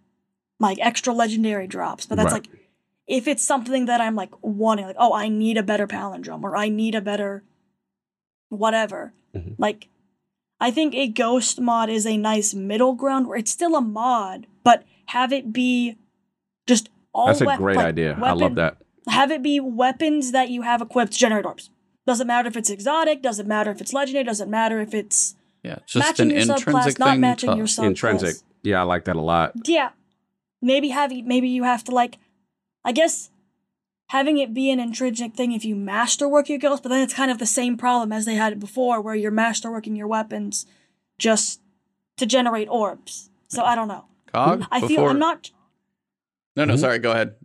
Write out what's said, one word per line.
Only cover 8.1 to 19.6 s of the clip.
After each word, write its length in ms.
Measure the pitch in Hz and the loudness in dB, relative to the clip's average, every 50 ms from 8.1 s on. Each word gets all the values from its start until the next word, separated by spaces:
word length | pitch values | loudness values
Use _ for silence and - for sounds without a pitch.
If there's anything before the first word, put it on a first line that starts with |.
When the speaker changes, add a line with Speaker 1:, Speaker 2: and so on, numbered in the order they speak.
| _ _ _ _ _ _ _ - | _ _ _ _ _ _ _ -12
Speaker 1:
whatever." 640 | 220 202 214 220 220 - 220 302 190 170 160 - - _ _ _ - | -6 -2 0 2 2 2 0 -2 -4 -8 -12 -12 -16 _ _ _ -12
Speaker 2:
Mm-hmm. 200 | 101 80 87 107 107 | -12 -10 -10 -6 -2
Speaker 1:
Like, 300 | - 214 208 214 - _ _ _ _ _ _ _ _ _ _ _ _ _ _ - | -2 -2 -2 -4 -12 _ _ _ _ _ _ _ _ _ _ _ _ _ _ -2
I 120 | - 247 | -2 0
think 220 | 226 311 320 302 233 | 2 2 0 0 0
a 140 | 254 277 240 | 0 -2 -2
ghost 540 | 220 - 233 226 247 254 - - - - | 0 0 0 2 2 2 0 0 -2 -2
mod 280 | 247 240 233 226 226 214 | 0 0 2 2 2 0
is 160 | 220 220 214 | 0 -2 0
a 120 | 226 220 214 | 0 0 0
nice 360 | 208 214 220 214 208 - 208 | 0 0 0 0 0 -2 -4
middle 420 | 196 190 196 208 220 254 262 262 | -4 -4 -2 0 2 4 2 2
ground 320 | 240 269 277 269 269 254 240 | 2 0 0 0 0 0 -2
where 100 | - 233 | -2 -6
it's 140 | 220 - | -4 -4
still 260 | - - 339 339 320 294 | -4 -2 0 2 2 2
a 40 | |
mod, 640 | 247 220 208 214 233 254 247 226 202 190 185 190 - - _ _ - | 0 -2 -2 -2 0 0 0 0 0 -4 -8 -12 -16 -20 _ _ 6
but 200 | 240 233 - - _ _ _ _ - | 6 6 6 4 _ _ _ _ -6
have 240 | - 240 254 247 | -2 -2 0 0
it 220 | 277 269 - 220 220 | 0 -2 -4 -4 -4
be 440 | 254 247 254 247 247 240 233 220 - _ _ _ _ _ _ _ _ _ _ _ _ - | -2 0 0 2 0 0 -2 -6 -10 _ _ _ _ _ _ _ _ _ _ _ _ 0
just 240 | - 247 220 - - _ _ _ _ - | 2 2 2 2 -2 _ _ _ _ -2
all 140 | - 226 - | 2 4 4
Speaker 2:
That's 120 | - - | 4 4
a 40 | - | 4
Speaker 1:
wep-, 140 | 277 277 - | 2 2 2
Speaker 2:
great 180 | 95 98 98 92 | 2 2 4 4
Speaker 1:
like, 80 | 87 | 2
Speaker 2:
idea. 320 | 82 80 82 82 78 73 78 | 2 2 0 0 0 0 0
I 100 | 240 98 | 0 0
love 80 | 87 85 | 2 2
Speaker 1:
weapon, 140 | 90 87 82 | 2 2 2
Speaker 2:
that. 220 | 80 82 78 - - _ _ _ _ - - | 2 0 0 -2 -4 _ _ _ _ -6 -2
Speaker 1:
have 240 | 214 247 277 277 | 2 2 2 2
it 100 | 320 285 | 2 -2
be 200 | 254 294 285 285 | -2 0 0 0